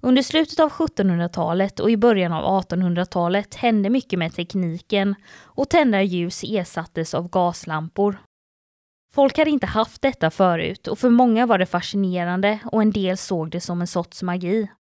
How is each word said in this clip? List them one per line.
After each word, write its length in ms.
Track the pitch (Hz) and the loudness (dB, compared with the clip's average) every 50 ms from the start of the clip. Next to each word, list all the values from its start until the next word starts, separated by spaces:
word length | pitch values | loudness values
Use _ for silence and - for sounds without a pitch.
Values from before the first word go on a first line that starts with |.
| - | 4
Under 160 | 247 254 262 | 4 4 4
slutet 380 | 269 - - 311 320 302 - - | 2 2 2 0 0 0 2 2
av 100 | 320 302 | 2 2
sjuttonhundratalet 1080 | - - 330 311 - - 202 196 175 170 170 170 - - 170 165 165 180 190 196 196 - | 2 -2 -4 -4 -2 0 0 2 2 2 -2 -2 -2 -4 -2 -2 0 0 0 -2 -2 -2
och 120 | - 208 | 0 2
i 60 | 233 208 | 2 4
början 360 | 208 240 226 196 180 170 170 | 4 4 4 4 2 0 -2
av 120 | 156 - | -2 0
artonhundratalet 1080 | - 190 190 185 _ - 170 185 180 175 175 180 180 - 185 175 170 180 196 202 - - | 0 0 0 0 _ -2 -2 0 0 0 0 -2 -2 -2 -2 0 0 0 -2 -2 -4 -10
hände 340 | - - 240 226 214 196 196 | -2 0 0 2 2 2 2
mycket 300 | 240 269 247 _ - 180 | 0 0 -2 _ -4 -4
med 140 | 165 165 - | -4 -4 -4
tekniken 800 | - 175 175 - 196 180 170 160 180 - _ - 202 196 202 202 - _ - - - | -8 -10 -6 -4 -4 -4 -2 -4 -8 -6 _ -2 0 0 0 -2 -4 _ -20 -20 -20
och 280 | - - _ - 277 269 | -20 -16 _ -4 -4 2
tända 320 | - 349 302 254 214 196 | 2 2 4 4 2 2
ljus 420 | 196 202 175 180 170 170 180 - - | 2 0 0 -2 -4 -4 -6 -8 -8
ersattes 720 | 185 208 202 180 - - - 165 - _ 165 165 160 - | -4 -4 -4 -4 -4 -8 -10 -10 -8 _ -8 -6 -4 -4
av 160 | 135 175 175 | -6 -6 -2
gaslampor. 880 | - 185 180 175 170 - - - 160 156 156 165 _ - 196 202 196 196 _ _ _ _ _ _ _ _ _ _ _ _ _ _ _ _ _ _ _ | -2 0 0 0 -2 -4 -8 -6 -6 -6 -6 -6 _ -2 -2 -2 -2 -4 _ _ _ _ _ _ _ _ _ _ _ _ _ _ _ _ _ _ _
Folk 240 | - 277 277 - - | 2 2 2 4 2
hade 120 | 311 311 | 2 2
inte 160 | 302 269 - | 2 0 -2
haft 360 | 190 - 214 220 - - - | -2 0 0 -2 -2 -4 -4
detta 280 | - 269 262 - - 160 | -2 -2 -2 0 -2 -2
förut 580 | - - 196 185 170 165 165 160 190 - _ - | 2 2 2 2 2 2 -2 -4 -6 -8 _ -8
och 120 | - - | -8 0
för 100 | - 254 | 2 4
många 360 | 233 240 254 247 220 220 247 | 6 6 6 4 4 2 4
var 120 | 240 233 190 | 4 4 2
det 80 | 185 | 2
fascinerande 920 | - - 175 175 - - 202 196 185 180 180 175 175 180 185 196 202 214 214 - | 0 -2 -4 -4 -2 -2 -2 0 0 0 -2 -2 -2 -2 0 0 0 0 0 -6
och 160 | 233 - 220 | -4 0 2
en 100 | 214 220 | 2 2
del 260 | 202 214 196 185 185 185 | 2 0 -2 -2 -2 -2
såg 340 | - - 190 170 160 160 | -4 -4 -4 -4 -4 -4
det 100 | - 175 | -6 -8
som 200 | - - 175 175 | -6 -6 -4 -4
en 60 | 175 175 | -4 -4
sorts 360 | - 180 175 - - - - | -4 -4 -4 -6 -8 -8 -6
magi. 480 | 180 175 185 175 175 190 226 214 202 - _ | -4 -4 -4 -2 -2 -2 -2 -2 -4 -8 _